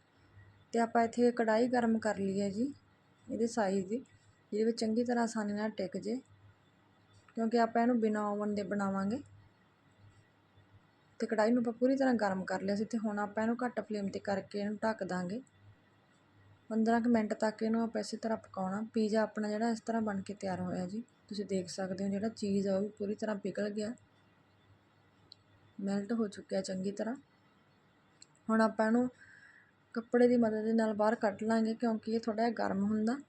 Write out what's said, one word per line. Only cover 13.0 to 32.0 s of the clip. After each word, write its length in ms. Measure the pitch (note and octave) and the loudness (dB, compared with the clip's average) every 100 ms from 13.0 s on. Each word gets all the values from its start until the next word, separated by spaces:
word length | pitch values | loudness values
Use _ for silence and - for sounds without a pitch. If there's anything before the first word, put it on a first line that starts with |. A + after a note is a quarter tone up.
| G#3+ G#3 | -2 -2
ਆਪਾਂ 240 | G#3 G#3+ | -4 -2
ਇਹਨੂੰ 140 | A3 A#3+ | 0 0
ਘੱਟ 160 | B3 A3 | -2 -4
ਫਲੇਮ 280 | G#3 G#3 G3 | -6 -4 -4
'ਤੇ 120 | G3+ | -4
ਕਰਕੇ 380 | - G3 F#3+ G3+ | -4 -4 -4 -4
ਇਹਨੂੰ 200 | G3+ G#3+ | -4 -2
ਢੱਕ 200 | A3 G#3+ | -2 -2
ਦਾਂਗੇ। 380 | F3+ F3+ F3 A#3 - _ - - _ _ _ _ _ _ - - - | -4 -4 -4 -6 -10 _ -20 -20 _ _ _ _ _ _ -20 -20 -6
ਪੰਦਰਾਂ 300 | A3 A3 A#3 | 0 2 2
ਕੁ 100 | A#3 | 4
ਮਿੰਟ 220 | A3+ G#3+ | 2 2
ਤੱਕ 280 | A3 A3 G#3+ | 0 -2 0
ਇਹਨੂੰ 200 | A3 A3+ | 0 0
ਆਪਾਂ 180 | A3+ G#3+ | 0 -4
ਇਸੇ 160 | G#3 G#3+ | -6 -6
ਤਰ੍ਹਾਂ 220 | A3 G#3+ | -4 -4
ਪਕਾਉਣਾ। 420 | - F#3+ F#3+ G3 A3 | -6 -6 -4 -4 -4
ਪੀਜ਼ਾ 280 | A3+ G#3+ A3 | 0 2 2
ਆਪਣਾ 260 | G#3+ G#3+ G#3+ | 0 -2 -4
ਜਿਹੜਾ 220 | G#3+ A#3 | 0 0
ਇਸ 100 | A3+ | -2
ਤਰ੍ਹਾਂ 220 | - A3+ | -2 -2
ਬਣ 180 | G#3+ G3 | -2 -4
ਕੇ 140 | G3 | -6
ਤਿਆਰ 260 | G3 F#3+ F3+ | -8 -6 -4
ਹੋਇਆ 260 | F3+ F3+ F3+ | -4 -4 -4
ਜੀ, 160 | G#3+ - _ - | -6 -12 _ -10
ਤੁਸੀਂ 160 | G#3 | -8
ਦੇਖ 240 | F#3+ F#3+ F3+ | -2 -2 -4
ਸਕਦੇ 360 | - F#3+ F#3 | -6 -6 -4
ਹੋ 40 | G3 | -4
ਜਿਹੜਾ 180 | G3 A3 | -2 -4
ਚੀਜ਼ 380 | - G3+ G3 G3 | -4 0 0 2
ਆ 80 | F#3+ | 0
ਉਹ 40 | |
ਵੀ 60 | G#3 - | -2 -4
ਪੂਰੀ 160 | G3+ | -6
ਤਰ੍ਹਾਂ 220 | G#3 G#3+ G3+ | -4 -4 -4
ਪਿਘਲ 320 | G3 F#3+ G#3 | -4 -4 -4
ਗਿਆ, 220 | G#3 G#3 B3 _ _ _ _ _ _ _ _ _ _ _ _ _ - _ _ _ - | -4 -6 -8 _ _ _ _ _ _ _ _ _ _ _ _ _ -20 _ _ _ -8
ਮੈਲਟ 340 | G3 G3+ G3+ | -4 -2 -2
ਹੋ 140 | A#3 G#3 | -2 -2
ਚੁੱਕਿਆ 320 | G3 - G3 | -6 -6 -4
ਚੰਗੀ 320 | F#3+ F#3 G3 | -4 -4 -4
ਤਰ੍ਹਾਂ। 220 | G3 G#3+ C#4 - _ _ _ _ _ _ _ _ _ - _ - | -4 -6 -8 -12 _ _ _ _ _ _ _ _ _ -20 _ 0
ਹੁਣ 120 | A3 | 4
ਆਪਾਂ 260 | A3 G#3+ A3 | 4 2 2
ਇਹਨੂੰ 220 | A#3 B3+ - - - - - _ _ _ | 2 2 -4 -20 -20 -20 -20 _ _ _
ਕੱਪੜੇ 340 | A#3 A3+ B3 B3 | -10 0 4 6
ਦੀ 80 | B3 | 6
ਮਦਦ 280 | A3 G#3+ | 4 2
ਦੇ 80 | A3 | 2
ਨਾਲ 200 | A3+ A3 | 2 2
ਬਾਹਰ 200 | G#3 G#3+ A#3 | 2 2 2
ਕੱਢ 260 | G#3+ G3 | 0 0
ਲਾਂਗੇ 320 | G#3+ A3+ A3 | 0 2 2
ਕਿਉਂਕਿ 380 | A3+ A#3+ A3 | 0 -2 -2